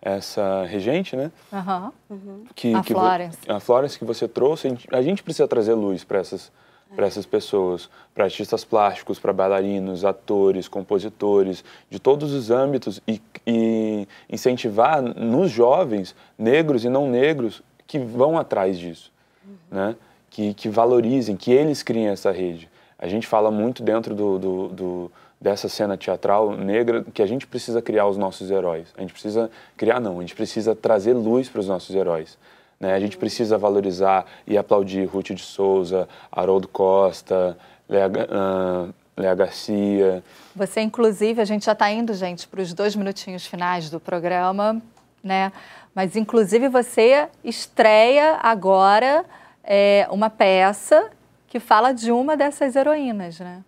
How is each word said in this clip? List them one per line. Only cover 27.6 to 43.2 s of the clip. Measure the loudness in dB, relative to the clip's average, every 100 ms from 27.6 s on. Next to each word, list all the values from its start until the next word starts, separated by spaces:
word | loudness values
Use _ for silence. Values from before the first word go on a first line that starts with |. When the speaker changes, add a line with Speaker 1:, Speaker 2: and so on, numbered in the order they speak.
| -4 -4
Speaker 1:
criar | 0 0 0
os | 0
nossos | -4 -6 -4
heróis. | -2 -2 -6 -10 -14
A |
gente | -14
precisa | -10 -6 -2 -4 -6 -20 _
criar, | 0 0
não, | -2 -6
a |
gente | -10
precisa | -8 -8 -4 -2
trazer | -2 2 2 2
luz | 0 2 0 0
pros | -6 -4
nossos | -6 -4
heróis, | -4 -2 -4 -6 -18 _ _ _ _
né? | -2
A | -2
gente | -2 -4
precisa | -6 -2 0 2
valorizar | 2 2 0 0 2 2 0 -14
e | -2 -2
aplaudir | 2 2 2 -2
Ruth | -4 -4 -6
de | -10
Souza, | -12 -2 2 2 0 -2 -4 -10 -10
Haroldo | -4 2 2 0
Costa, | -2 2 4 2 0 -4 -2 0 -4 -18 _ _
Léa | 0 0
Ga-, | -2 -4
ah, | -2 -2 -2 -2 -4 -6 -12 _ -4
Léa | -2 2
Garcia. | 0 -2 -6 -2 0 2 2 0 -8 -20 -20 -8
Speaker 2:
Você, | -6 -2
inclusive, | -4 0 0 2 -2 0
a |
gente | -2 -2 -2
já | 2
tá | 2
indo, | 0 -4
gente, | -4 -6 -8 -14
pros | -8 -8
dois | -2 -2 -2
minutinhos | -6 -6